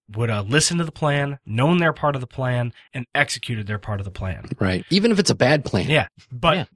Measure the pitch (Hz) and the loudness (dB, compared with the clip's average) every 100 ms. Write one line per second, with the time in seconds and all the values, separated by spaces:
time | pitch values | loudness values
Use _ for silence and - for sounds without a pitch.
0 | - 104 117 104 101 147 - 170 160 - | -10 -4 -2 -2 0 2 2 0 -4 -2
1 | 151 143 143 139 - 110 147 175 165 139 | -2 0 -2 -6 -6 0 2 4 2 0
2 | 147 139 123 - 127 123 120 - - 127 | 0 -2 -6 -6 -2 -2 -4 -8 -14 -12
3 | 120 143 - - - 110 101 104 - 101 | -4 0 0 -2 -6 -6 -4 -6 -4 -6
4 | 98 - 92 - - - 95 92 - 190 | -6 -6 -6 -6 -6 -2 0 0 2 2
5 | 233 196 170 - 127 151 - 98 85 156 | 4 4 2 4 4 2 2 -2 2 0
6 | - _ - 123 165 180 - | 0 _ -18 -2 0 0 -2